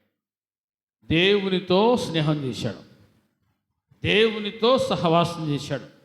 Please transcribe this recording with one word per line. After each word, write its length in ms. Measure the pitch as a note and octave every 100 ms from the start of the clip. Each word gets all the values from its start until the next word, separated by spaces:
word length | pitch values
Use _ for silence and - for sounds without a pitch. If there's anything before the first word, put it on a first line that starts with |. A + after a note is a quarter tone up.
| _ _ _ _ _ _ _ _ _ _
దేవునితో 920 | A2 D#3 F#3 G3+ F#3+ F#3 F#3+ F#3 A3 A#3+
స్నేహం 400 | E3+ D#3+ D3+ D3+
చేశాడు, 540 | C3+ G#2+ B2 F#2 - _ _ _ _ _ _ _ _ _ _ _
దేవునితో 760 | D#3+ F#3 A3+ G#3+ G#3 G#3 A3+ C4
సహవాసం 720 | C4 F#3+ E3+ E3 E3+ E3 D#3+
చేశాడు. 360 | C#3+ C3+ C#3 - -